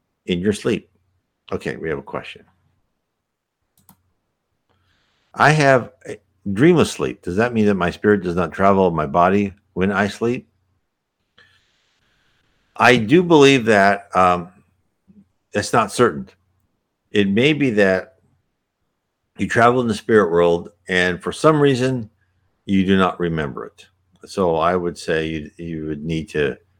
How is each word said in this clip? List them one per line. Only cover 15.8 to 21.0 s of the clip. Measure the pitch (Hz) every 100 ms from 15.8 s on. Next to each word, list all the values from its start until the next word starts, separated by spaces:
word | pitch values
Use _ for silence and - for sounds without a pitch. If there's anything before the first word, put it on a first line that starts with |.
| 104
certain. | - 117 73 - _ _ _ _ _ _ _ _
It | 107 98
may | 101 143
be | 147 135
that | 104 95 92 - _ _ _ _ _ _ _ _ _ _ _ _ -
you | 98
travel | 117 117 127
in | 117
the |
spirit | 98 - 110 90
world | 85 87 85 - _ -
and | 90